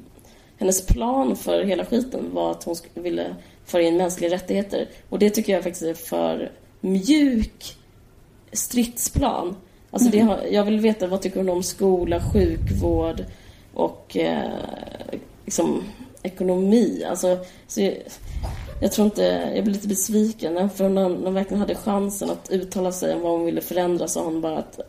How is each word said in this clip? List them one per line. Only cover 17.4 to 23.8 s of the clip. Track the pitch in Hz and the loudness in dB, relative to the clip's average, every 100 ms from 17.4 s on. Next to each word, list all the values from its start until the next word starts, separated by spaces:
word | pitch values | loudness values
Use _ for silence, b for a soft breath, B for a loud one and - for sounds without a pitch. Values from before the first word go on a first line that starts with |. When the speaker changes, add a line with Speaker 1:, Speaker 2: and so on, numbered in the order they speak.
| B B B | B B B
Speaker 1:
så | - | 0
jag, | 196 - - - B B B B B B | 0 0 -10 -16 B B B B B B
jag | 202 | 0
tror | - | 4
inte, | 208 208 180 180 170 | 2 4 2 2 0
jag | 196 | 0
blir | 208 | 0
lite | 202 208 | -2 -2
besviken, | 196 - 214 214 220 160 170 196 | -2 0 2 2 0 -4 -2 -2
för | 196 190 | 0 2
när, | 190 185 | 2 2
när | 180 | 0
hon | 180 | -2
verkligen | 190 196 196 | -2 -2 -2
hade | 202 | -2
chansen | 180 - 202 202 202 175 | -2 -2 0 -2 -4 -4
att | 175 - | -6 -4
uttala | 185 185 196 180 | -4 -2 -2 -2
sig | 180 170 | -2 -2
om | 165 | -2
vad | 170 | 0
hon | 170 | 0
ville | 170 160 | 0 -2
förändra, | - 175 | -2 -2